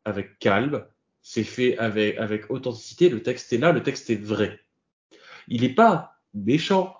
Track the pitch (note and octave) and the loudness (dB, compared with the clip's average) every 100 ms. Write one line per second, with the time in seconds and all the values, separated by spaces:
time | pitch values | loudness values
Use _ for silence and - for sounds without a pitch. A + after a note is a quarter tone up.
0 | G#2+ G2+ G2 _ A2 G2+ C#3+ C#3+ - _ | -8 -6 -8 _ 0 2 0 -4 -8 _
1 | _ _ - A2+ G#2 - B2 - A2+ G#2 | _ _ -8 -6 -4 0 0 0 -2 0
2 | G#2+ - G#2+ G#2+ - B2+ B2+ A#2 - - | 0 -2 -4 -6 -6 -6 -6 -8 -14 2
3 | F3 A2 B2 B2 - A#2 E3 E3 - C3+ | 2 2 -4 -6 -4 2 2 2 -2 -6
4 | - G#2+ G#2 G#2+ G2+ - _ _ _ _ | -4 -4 -2 -2 -2 -4 _ _ _ _
5 | _ _ - - - A#2 B2 - A3+ F3 | _ _ -20 -20 -10 -2 0 6 6 4
6 | - _ _ G#2 G2+ D3+ - F#3+ F3+ | -4 _ _ -6 0 0 2 0 0